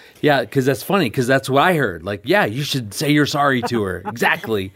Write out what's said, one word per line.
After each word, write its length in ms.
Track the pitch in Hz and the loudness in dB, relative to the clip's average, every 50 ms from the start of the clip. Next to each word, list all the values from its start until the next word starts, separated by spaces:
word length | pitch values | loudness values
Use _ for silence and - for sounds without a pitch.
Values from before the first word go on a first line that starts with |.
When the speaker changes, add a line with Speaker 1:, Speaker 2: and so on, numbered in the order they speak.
| - - - - | -20 -20 -10 -2
Speaker 1:
yeah, 240 | - 147 143 131 110 | 2 2 2 2 0
'cause 200 | 101 - 139 127 | 0 0 0 2
that's 200 | 143 135 - - | 2 0 -2 -2
funny, 260 | - 180 202 156 110 | 0 0 2 2 0
'cause 160 | - 135 123 | 0 -2 2
that's 240 | 120 135 135 - - | 2 2 2 2 2
what 140 | 131 139 156 | 2 2 4
I 100 | 185 180 | 4 2
heard. 300 | 151 131 101 85 82 85 | 2 0 -2 -4 -6 -6
Like, 160 | 98 104 - - | -6 -8 -6 -2
"Yeah, 200 | 131 180 208 180 | 0 0 2 2
you 180 | 113 107 135 | 0 -2 -6
should 320 | 147 - - 135 117 101 95 | -6 -4 -4 -4 -4 -6 -8
say 160 | - 123 139 | -4 0 2
you're 160 | 151 147 143 | 2 2 2
sorry 360 | 117 - 143 143 139 131 123 | 2 0 0 2 2 2 0
to 200 | 113 - 120 113 | 0 -2 -2 -2
her." 200 | 101 92 90 87 98 | -2 -2 -4 -6 -8
Speaker 2:
<laughs> 20 | |
Speaker 1:
Exactly. 680 | 104 110 117 196 170 160 165 - 113 110 101 95 95 _ | -8 -4 0 0 0 0 0 -2 -4 -2 -2 -2 -6 _